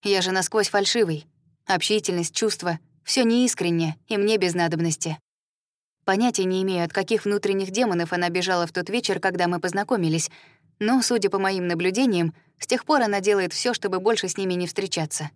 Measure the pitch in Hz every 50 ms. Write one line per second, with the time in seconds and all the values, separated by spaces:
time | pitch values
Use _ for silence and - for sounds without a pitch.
0 | - 202 202 190 180 190 185 190 180 - - 220 202 - - 202 202 - - 240
1 | 220 175 160 147 - _ _ _ _ _ _ _ _ - 196 175 - - 214 214
2 | 208 - 180 175 170 165 _ - 226 214 - - - 175 170 160 _ _ _ _
3 | _ - - 269 247 226 226 240 247 240 - - 180 175 170 165 165 160 160 -
4 | _ _ 220 202 202 208 220 208 185 180 165 175 170 165 160 160 170 170 156 -
5 | - 165 156 - _ _ _ _ _ _ _ _ _ _ _ _ _ _ _ _
6 | _ - 190 196 233 247 233 - 190 185 185 185 190 190 190 175 170 165 - 196
7 | 190 156 226 208 - 202 202 208 208 202 196 190 196 190 185 214 254 226 185 170
8 | 170 165 180 175 180 175 170 180 175 180 185 175 170 165 165 - 170 170 202 247
9 | 233 - 196 185 - 190 180 180 175 175 175 170 - 185 175 202 208 - 262 214
10 | 175 160 156 165 160 - - - - - _ _ _ _ _ _ 208 214 247 262
11 | 233 - 240 226 190 196 196 196 190 190 196 185 180 175 175 165 170 180 185 220
12 | 269 247 208 175 170 165 - - _ _ _ _ - - 247 247 - - 311 277
13 | 240 214 202 202 185 202 208 196 185 170 - - - 247 233 - - 202 185 185
14 | 185 208 226 214 - 185 - - 196 185 180 180 180 165 - - 196 190 - 175
15 | 160 151 - - 160 147 _